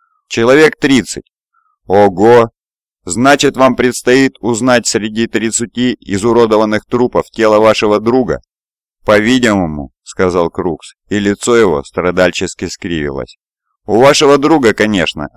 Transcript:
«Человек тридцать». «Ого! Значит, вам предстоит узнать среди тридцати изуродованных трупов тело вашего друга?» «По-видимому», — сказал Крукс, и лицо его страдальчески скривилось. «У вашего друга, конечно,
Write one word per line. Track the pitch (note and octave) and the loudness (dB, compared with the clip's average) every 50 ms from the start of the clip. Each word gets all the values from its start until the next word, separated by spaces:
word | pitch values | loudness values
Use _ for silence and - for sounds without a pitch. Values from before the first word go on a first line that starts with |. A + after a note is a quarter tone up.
| _ _ _ _ _ _ | _ _ _ _ _ _
«Человек | - - A2+ A#2+ C3 D3+ D#3 D3+ - - | -4 0 2 4 4 4 4 2 2 0
тридцать». | - C#3+ C3+ B2 F2+ - - - - _ _ _ _ _ _ _ _ _ _ _ _ | -2 0 0 0 0 -2 -8 -14 -16 _ _ _ _ _ _ _ _ _ _ _ _
«Ого! | - F#2 G2+ G#2 G2+ F#2 E2+ G2+ A2+ A#2+ A#2+ A#2 A2+ - _ _ _ _ _ _ _ _ _ _ F#2 | -2 2 2 2 2 2 2 4 4 6 4 4 2 -4 _ _ _ _ _ _ _ _ _ _ -10
Значит, | F2 A2 B2 C3+ C#3+ C#3 - C#3 C3 | -6 -2 0 2 2 2 0 -2 0
вам | A#2 C3 C3 A#2+ - | 0 0 0 2 0
предстоит | A#2+ B2 A#2 - - A#2+ B2 C3+ C3+ C3 - _ | -2 -2 -2 -4 -2 0 2 2 2 0 -2 _
узнать | - A2 A#2 G#2+ A#2+ C3 B2 A#2+ A2 | -6 -6 -4 -2 0 0 0 0 0
среди | - - A2+ G2+ A2 G#2+ A2 A2+ A2 | -2 -4 -4 -6 -6 -6 -4 -4 -4
тридцати | - A2 G#2+ A2+ G#2 - A#2+ G#2 - - B2 B2+ A#2+ - | -4 -4 -4 -4 -4 -6 -8 -8 -6 -4 -4 -4 -4 -6
изуродованных | _ - F#2+ G2 F#2+ A#2+ A2+ A#2 A#2 A2 A2 G#2+ A2 G#2+ G#2+ G#2+ - | _ -8 -6 -4 -2 0 2 2 2 2 2 0 0 0 -2 -4 -6
трупов | _ - B2 B2 A#2+ - E2+ D#2+ - | _ -4 -2 -2 -2 -2 -4 -6 -6
тело | - - A2 A2 G#2+ G#2+ | -4 -2 0 2 2 4
вашего | A2 A2 G#2+ - A2+ G#2+ G#2 G#2+ | 4 2 2 2 0 0 0 0
друга?» | G#2+ A2+ A#2+ C3 B2 F2+ D2 B1 - _ _ _ _ _ _ _ _ _ _ _ - | 0 0 -2 0 -2 -2 -4 -8 -10 _ _ _ _ _ _ _ _ _ _ _ -2
«По-видимому», — | - G#2+ G#2 G#2+ A2 C3 C3 A#2+ A2+ G#2 G2 F2+ D#2+ D2+ D2 C#2 C2 _ _ _ | 0 0 2 2 2 0 0 0 0 0 0 -2 -4 -6 -10 -12 -14 _ _ _
сказал | - - - G2 F#2 F2 F2+ E2+ E2 | -14 -6 -4 -2 -2 0 0 -2 -2
Крукс, | - - F2+ F2+ D#2+ - - - - _ _ - | -4 -6 -6 -6 -6 -8 -10 -18 -20 _ _ -8
и | - G#2 | -6 -4
лицо | G2+ G2+ G#2 - - A#2+ A#2+ | -2 -2 -4 -4 -2 0 2
его | A#2 A2 F#2 D#2 C#2+ C#2 | 2 2 2 0 -2 -4
страдальчески | - - - E2+ F2+ F2 F2+ F#2 F2+ F2 - F#2+ F2 - - G2 | -8 -8 -6 -4 -2 0 0 0 0 0 -4 -8 -10 -8 -8 -10
скривилось. | E2+ - - - F#2 E2+ D#2+ D2 C#2+ C2+ C2+ B1 - - _ _ _ _ _ _ _ _ _ _ | -10 -10 -10 -10 -8 -6 -6 -6 -6 -8 -10 -12 -14 -16 _ _ _ _ _ _ _ _ _ _
«У | - G2 A2 | -2 0 2
вашего | C3 C#3 D3 - D#3 C#3+ C#3+ C#3+ | 4 4 4 4 4 2 4 2
друга, | C#3 D3 E3 D#3 B2+ A2 G2+ | 2 2 2 2 2 2 0
конечно, | - G#2+ G#2+ G#2+ F#2 D#2+ - - D#2+ D2 C#2+ - | 0 0 -2 0 -2 -2 -4 -6 -8 -12 -12 -6